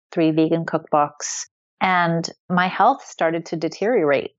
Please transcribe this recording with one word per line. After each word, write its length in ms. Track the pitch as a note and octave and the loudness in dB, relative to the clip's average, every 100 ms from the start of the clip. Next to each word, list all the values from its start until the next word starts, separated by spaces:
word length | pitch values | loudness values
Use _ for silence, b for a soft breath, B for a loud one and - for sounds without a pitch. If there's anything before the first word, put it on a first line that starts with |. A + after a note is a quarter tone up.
| _ | _
three 200 | - D#3+ | 0 2
vegan 340 | D#3+ D#3+ E3 E3 | 2 2 0 -2
cookbooks 800 | D#3+ D#3+ D3+ D3 - - - - _ _ _ | -4 0 0 0 -4 -10 -10 -14 _ _ _
and 480 | F#3+ F3+ E3+ E3 D#3+ - - | 0 2 2 0 -4 -12 -4
my 180 | F3+ F#3 | 0 0
health 380 | - G#3 C4+ - | 2 2 2 -6
started 400 | - E3 E3 E3 | -4 -2 -2 -6
to 80 | E3 | -6
deteriorate. 760 | D#3+ - G3+ B3 D3+ C3+ - | -6 -4 -2 0 2 0 -2